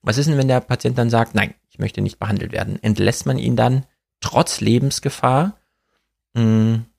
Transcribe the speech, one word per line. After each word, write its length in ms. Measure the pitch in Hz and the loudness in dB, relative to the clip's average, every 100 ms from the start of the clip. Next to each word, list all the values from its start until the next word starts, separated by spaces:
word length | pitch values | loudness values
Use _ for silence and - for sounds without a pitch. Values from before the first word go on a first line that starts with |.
Was 160 | - 123 | -2 0
ist 120 | 147 | 2
denn, 80 | 143 | 2
wenn 100 | 135 | 2
der 140 | 123 | 0
Patient 360 | - 123 123 123 | 0 -2 -2 0
dann 120 | 117 | 2
sagt, 240 | 117 117 104 | 2 0 0
"Nein, 180 | 101 - _ | -2 -6 _
ich 100 | - | -6
möchte 220 | 104 - | -6 -4
nicht 180 | 101 - | -6 -4
behandelt 320 | 101 101 - | -4 -4 -4
werden"? 300 | - 101 104 | -6 -6 -4
Entlässt 420 | 107 104 101 - 139 | -2 0 0 0 -2
man 120 | 127 | -2
ihn 180 | 117 120 | 0 0
dann 300 | 117 131 - _ _ _ | 2 0 -4 _ _ _
trotz 400 | - 131 - - | -4 -2 -2 -2
Lebensgefahr? 960 | 104 120 139 - 139 - 127 131 190 - _ _ _ _ _ _ _ 117 | 0 2 0 -2 -6 -2 0 2 0 -4 _ _ _ _ _ _ _ 0
Hm. 500 | 113 110 110 113 113 | 2 4 4 0 -4